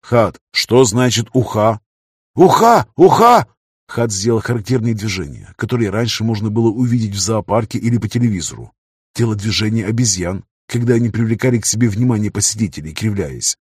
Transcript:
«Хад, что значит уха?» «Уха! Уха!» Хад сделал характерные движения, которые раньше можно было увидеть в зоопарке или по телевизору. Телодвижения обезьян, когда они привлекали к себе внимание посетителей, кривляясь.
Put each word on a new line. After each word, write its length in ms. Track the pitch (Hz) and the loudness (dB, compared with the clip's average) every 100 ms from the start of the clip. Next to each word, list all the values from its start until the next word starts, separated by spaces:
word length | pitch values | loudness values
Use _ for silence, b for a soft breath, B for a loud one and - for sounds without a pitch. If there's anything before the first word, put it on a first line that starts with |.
«Хад, 380 | - 120 110 - _ | 0 0 0 -4 _
что 320 | - - 120 | -8 2 4
значит 420 | 127 117 127 117 113 | 4 2 0 0 -2
уха?» 480 | 131 117 110 110 107 _ _ _ _ _ | -2 -2 0 0 0 _ _ _ _ _
«Уха! 520 | - 185 - 226 214 117 | 4 4 6 6 4 2
Уха!» 520 | - 185 - 233 233 - _ _ _ _ | 4 6 6 6 4 2 _ _ _ _
Хад 240 | - 117 | -4 -4
сделал 300 | 95 107 113 | -2 0 -2
характерные 540 | - 117 98 127 117 | -2 -6 -2 0 0
движения, 580 | 110 107 95 76 60 95 | -2 -4 -6 -8 -12 -20
которые 340 | - 104 120 107 | -10 -4 -2 0
раньше 320 | 101 120 - | -2 -4 -2
можно 260 | 110 107 110 | -2 -2 -2
было 200 | 110 113 | 0 0
увидеть 440 | 107 123 120 110 | 0 0 0 -2
в 60 | 101 | -4
зоопарке 580 | 90 107 - 110 113 - | -2 -4 0 -2 -2 -4
или 200 | 117 117 | -2 -2
по 100 | 113 | -2
телевизору. 680 | 123 120 95 78 55 57 _ _ _ _ | -2 0 -2 -8 -12 -18 _ _ _ _
Телодвижения 720 | - 117 107 107 90 107 113 | -4 -2 -2 -4 -2 -2 -2
обезьян, 580 | 98 117 120 92 87 95 _ _ - | -2 -2 -2 -2 -4 -8 _ _ -8
когда 280 | 120 120 | -4 0
они 140 | 117 117 | 2 0
привлекали 500 | 107 113 110 131 120 | -2 -2 0 0 -2
к 60 | |
себе 220 | - 110 117 | -2 0 0
внимание 420 | 101 123 110 104 | 0 0 0 -2
посетителей, 600 | 104 - 107 104 - 78 | -2 -4 -2 -4 -6 -12
кривляясь. 640 | 78 110 98 76 62 - - _ | -6 -4 -4 -6 -6 -8 -8 _